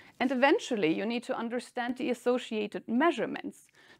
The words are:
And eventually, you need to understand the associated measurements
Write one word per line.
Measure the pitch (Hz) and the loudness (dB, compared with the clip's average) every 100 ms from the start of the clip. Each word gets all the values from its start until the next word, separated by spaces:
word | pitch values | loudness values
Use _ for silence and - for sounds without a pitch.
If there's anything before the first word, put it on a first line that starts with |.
| - - | -12 -2
And | 254 | 0
eventually, | 254 277 415 - 220 160 | 4 4 4 2 0 2
you | 180 208 | 2 0
need | 240 | -4
to | - - | -4 -6
understand | 226 240 - - 240 247 | -4 -6 -6 -6 -6 -4
the | 247 | -4
associated | 240 247 247 - 220 208 180 - | -2 0 0 0 -4 -4 -6 -2
measurements | 233 339 247 180 - - - - _ - | 2 4 2 -2 -4 -8 -12 -20 _ -20